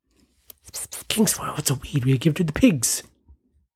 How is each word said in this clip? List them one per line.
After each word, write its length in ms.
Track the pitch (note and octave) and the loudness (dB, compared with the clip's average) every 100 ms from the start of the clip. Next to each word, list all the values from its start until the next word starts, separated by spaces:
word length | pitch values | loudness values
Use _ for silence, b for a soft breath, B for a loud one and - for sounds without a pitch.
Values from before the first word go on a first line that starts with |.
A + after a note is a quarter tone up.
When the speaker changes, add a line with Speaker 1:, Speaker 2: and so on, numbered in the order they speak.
| _ _ _ _ _ - - | _ _ _ _ _ -20 -18
Speaker 1:
Psst, 0 | |
psst, 180 | - - | -14 -12
psst. 140 | - - | -12 -6
Speaker 2:
Kingsfoil, 500 | G#3+ G#3 - - - | 0 0 0 -6 -4
it's 100 | - | -2
a 60 | C#3 | -4
weed 300 | - D3 B2 | -2 -2 2
we 120 | C3 | 2
give 160 | E3 D3 | 2 2
to 80 | |
the 80 | E3 | -2
pigs. 500 | - C4 D3+ - - - _ _ - _ _ _ | 4 4 4 0 -4 -8 _ _ -20 _ _ _